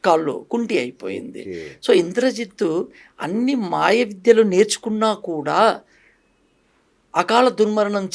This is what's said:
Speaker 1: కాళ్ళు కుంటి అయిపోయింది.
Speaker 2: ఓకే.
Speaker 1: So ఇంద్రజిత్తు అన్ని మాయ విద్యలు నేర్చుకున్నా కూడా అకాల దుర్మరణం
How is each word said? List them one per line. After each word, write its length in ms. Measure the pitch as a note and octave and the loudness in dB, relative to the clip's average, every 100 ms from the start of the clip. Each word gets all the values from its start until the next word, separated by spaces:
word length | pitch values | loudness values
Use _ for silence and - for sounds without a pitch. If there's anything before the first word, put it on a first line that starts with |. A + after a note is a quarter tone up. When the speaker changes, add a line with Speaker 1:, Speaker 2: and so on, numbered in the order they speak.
Speaker 1:
కాళ్ళు 420 | G3 D#3+ D#3 B2 - | 2 2 0 -6 -6
కుంటి 280 | A#3 A#3 F#3+ | -6 -2 -4
అయిపోయింది. 600 | B2 - - F#2+ B3+ - | -4 -10 -10 -10 -10 -14
Speaker 2:
ఓకే. 300 | G2 F2 D#2+ - | -12 -12 -14 -10
Speaker 1:
So 100 | - | 2
ఇంద్రజిత్తు 920 | F#3+ E3+ G3+ B3+ G#3+ G#3+ - F3 D#3+ - - _ _ | 2 2 -2 -2 -4 -10 -6 -4 -2 -6 -14 _ _
అన్ని 340 | - G#3 B3+ | -6 -4 -2
మాయ 500 | C4+ F#3+ D#3 D#3+ A3 | -2 -4 0 2 2
విద్యలు 380 | A#3+ G3 A#3 A3+ | 0 0 4 6
నేర్చుకున్నా 720 | G#3+ F3+ A3 - A3+ G#3+ A3 | 6 4 2 0 -6 -2 -2
కూడా 680 | G#3 F#3 D#3+ C#3+ D#3+ A3 - _ _ _ _ _ _ _ _ _ _ _ _ _ D#3+ | -2 -6 -6 -2 2 2 2 _ _ _ _ _ _ _ _ _ _ _ _ _ -4
అకాల 320 | - A#3 B3+ | 2 4 2
దుర్మరణం 640 | G#3 G#3+ G#3+ G3+ G3+ F#3+ | 2 0 2 0 -2 -2